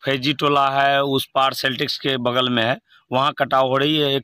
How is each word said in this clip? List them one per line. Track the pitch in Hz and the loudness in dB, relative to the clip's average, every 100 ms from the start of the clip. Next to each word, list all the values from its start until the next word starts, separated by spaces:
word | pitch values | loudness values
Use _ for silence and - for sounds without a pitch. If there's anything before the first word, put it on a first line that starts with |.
| - | -4
फैजी | 135 131 | -2 -2
टोला | 143 147 143 139 | -2 0 2 2
है, | 139 139 139 | 2 2 2
उस | 139 139 - 135 | 0 -2 -2 0
पार | 135 | 0
सेल्टिक्स | 123 135 123 147 - | 0 -4 -2 -6 -4
के | 147 131 | -4 -2
बगल | 123 123 127 | 0 0 0
में | 120 | 0
है, | 113 139 _ _ - | 0 -2 _ _ -4
वहाँ | 127 143 | 0 0
कटाव | 143 131 131 135 | 0 0 2 2
हो | 135 | 2
रही | 147 156 | 0 0
है। | 143 | 0
एक | 135 | -2